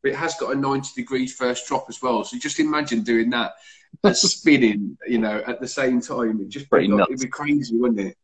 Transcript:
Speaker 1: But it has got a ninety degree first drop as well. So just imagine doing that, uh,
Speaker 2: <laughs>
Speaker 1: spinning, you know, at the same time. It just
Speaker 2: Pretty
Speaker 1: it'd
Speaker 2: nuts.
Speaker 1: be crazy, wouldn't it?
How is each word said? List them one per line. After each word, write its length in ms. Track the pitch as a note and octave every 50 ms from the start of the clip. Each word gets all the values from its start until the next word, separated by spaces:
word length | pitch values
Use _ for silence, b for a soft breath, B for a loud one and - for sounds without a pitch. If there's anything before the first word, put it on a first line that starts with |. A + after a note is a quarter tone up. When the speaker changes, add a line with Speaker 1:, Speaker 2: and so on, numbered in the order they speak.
Speaker 1:
But 100 | - C#3
it 40 | C3+
has 180 | C#3+ E3 D#3+ -
got 180 | - B2+ G#2
a 60 | C3+ C#3
ninety 320 | C#3 C#3 C#3 C3+ C3+ - -
degree 300 | B2+ A#2+ - C3+ C3 B2+
first 400 | B2+ - - C3 B2 B2 - - -
drop 180 | C#3+ - - -
as 140 | - -
well. 220 | - B2+ A#2 - F3+
So 120 | - - B2
just 200 | - D3+ - -
imagine 420 | D#3 D3+ D3+ D3+ D3 C#3+ A#2+ A2+
doing 280 | G#2 A#2 A#2 A2+ A2+ A#2+
that, 220 | B2 A#2+ A2+ - - B B B B B B B B - -
uh, 80 | G3+
Speaker 2:
<laughs> 20 | F#3
Speaker 1:
spinning, 840 | - - - - - - E3 D3 C3+ A#2+ G#2+ G#2 G#2 G2+ - - _ -
you 120 | - A#2+ A2+
know, 240 | A2 G#2+ G#2+ G#2+ -
at 140 | B2 B2 -
the 80 | C3 A#2+
same 320 | - C#3+ C3+ B2+ B2+ A#2+
time. 400 | A#2 - A2 A#2+ A#2+ A2 A2 G#2+
It 60 | F#2+ G2+
just 200 | G#2 C#3+ C#3+ _
Speaker 2:
Pretty 180 | B2 - E2+
Speaker 1:
it'd 120 | G#2 G#2 G2+
Speaker 2:
nuts. 240 | - - C3+ B2+
Speaker 1:
be 60 | - -
crazy, 460 | - - D3 D3 D3 D3 B2+ A#2 A2+ A#2
wouldn't 220 | B2 B2 A2+ G2+
it? 160 | G2 F#2 - _